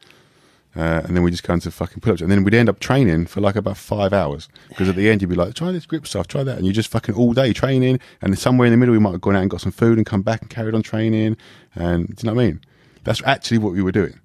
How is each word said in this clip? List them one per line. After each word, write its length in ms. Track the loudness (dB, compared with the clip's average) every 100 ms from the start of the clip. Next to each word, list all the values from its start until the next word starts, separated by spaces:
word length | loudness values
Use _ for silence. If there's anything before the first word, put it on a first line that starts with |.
| _ _ _ _ _ _ _ -6
Uh, 260 | -2 -2 0
and 100 | 0
then 80 |
we 80 | 0
just 100 | 0
go 100 | -2 -4
into 160 | -4
fucking 300 | -8 -10 -6
pull-ups. 200 | -2 -2
And 80 | 2
then 140 | 2
we'd 100 | 4
end 160 | 4 2
up 100 | 0
training 460 | 0 2 2 2 -2
for, 160 | -2
like, 140 | -2 -2
about 220 | -4 -8
five 360 | -6 -2 0
hours. 340 | 0 -2 -6 -12 _ -14 -4
'Cause 120 | -2
at 80 | 2
the 140 | 2
end, 120 | 2
you'd 60 | 2
be 60 | 0
like, 200 | -2 -4
"Try 160 | -6
this 160 | -6 -6
grip 180 | -8 -6
stuff, 220 | -8 -6
try 160 | -4
that." 140 | -6 -2
And 100 | -2
you 60 |
just 160 | 0 -2
fucking 240 | -4 -4 0
all 180 | 2
day 180 | 2 0
training. 480 | 0 0 2 2 0 -4 _
And 160 | -2 0
somewhere 300 | 2 4 6
in 40 |
the 60 | 6
middle, 160 | 6
we 60 | 4
might 140 | 2
have 80 | 0
gone 140 | 0 2
out 60 |
and 80 | 0
got 120 | -2
some 100 | -6
food 260 | 0 2 2
and 80 | 2
come 160 | -2
back 200 | -2 -4
and 80 | -6
carried 240 | -10 -4 -4
on 80 |
training. 520 | -4 -2 0 0 0 -4 -10 -20 _
And 340 | -6 -2 -2 -4
do 60 | -6
you 80 | -4
know 60 | 0
what 80 |
I 40 | 0
mean? 140 | -2 -10 _ _ _ -6
That's 180 | -2 -2
actually 320 | -2 0 0
what 160 | 0
we 80 | -2
were 100 | 0
doing. 260 | 0 -2 -4